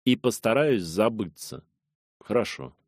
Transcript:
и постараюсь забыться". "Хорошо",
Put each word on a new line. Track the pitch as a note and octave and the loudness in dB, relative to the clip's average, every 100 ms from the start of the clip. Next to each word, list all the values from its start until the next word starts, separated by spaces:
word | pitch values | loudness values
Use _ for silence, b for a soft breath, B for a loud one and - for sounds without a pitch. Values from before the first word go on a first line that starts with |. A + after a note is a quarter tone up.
| - | 0
и | A#2+ | 2
постараюсь | B2 - A2+ A#2+ D3+ A#2 | 0 0 2 2 2 0
забыться". | E2+ F2 A2 A2 F#2 - - D2 - _ _ _ _ _ | 0 0 0 0 -6 -10 -16 -16 -18 _ _ _ _ _
"Хорошо", | - A2+ G#2+ - C2 - | -2 -2 0 -6 -14 -18